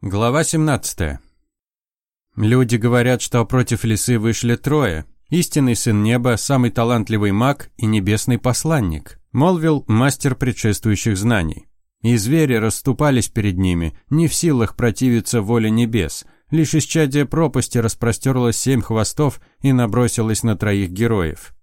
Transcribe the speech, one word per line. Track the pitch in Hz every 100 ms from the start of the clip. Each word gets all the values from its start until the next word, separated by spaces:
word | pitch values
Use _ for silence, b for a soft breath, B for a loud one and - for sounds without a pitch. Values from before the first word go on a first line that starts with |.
Глава | 98 101 117 139
семнадцатая. | 160 160 156 131 - - 78 69 _ _ _ _ _ _ _ _ _ _ _ -
«Люди | 107 123 123 120
говорят, | 117 123 120 123
что | - 123
против | 113 131 123 117
лисы | 117 107 - 120
вышли | 110 113 120
трое. | 120 - 151 127 78 - - _
Истинный | 165 170 156 131
сын | 117 - 104
неба, | 107 123 123 113
самый | - 139 123
талантливый | 101 117 120 98 110 101
маг | 98 127 139 - _
и |
небесный | 110 110 95 107 - 120
посланник», | 127 120 156 160 98 78 - - _
молвил | 117 160 180 160 151 -
мастер | 110 135 135 147 127
предшествующих | 127 117 113 101 113 101 - 98
знаний. | 107 113 82 - - _ _ _
И | 113 120
звери | 104 160 151
расступались | 117 110 - - 127 151 131 -
перед | - 104 90
ними, | 95 85 82 b b
не | 147 165
в |
силах | - 175 135 110 -
противиться | 120 104 127 117 - 120
воле | 101 117 107
небес. | 110 117 110 80 - - b b
Лишь | 156 151 160
исчадие | - 165 151 143 143
пропасти | 151 160 131 - 120
распростёрло | 110 - 117 - - 127 120
семь | 110 - 131
хвостов | 101 110 104 - 151 - b b
и | 139
набросилось | 131 117 113 123 - 110 107
на | 117 107
троих | 104 101 95
героев. | 90 117 110 82 - - -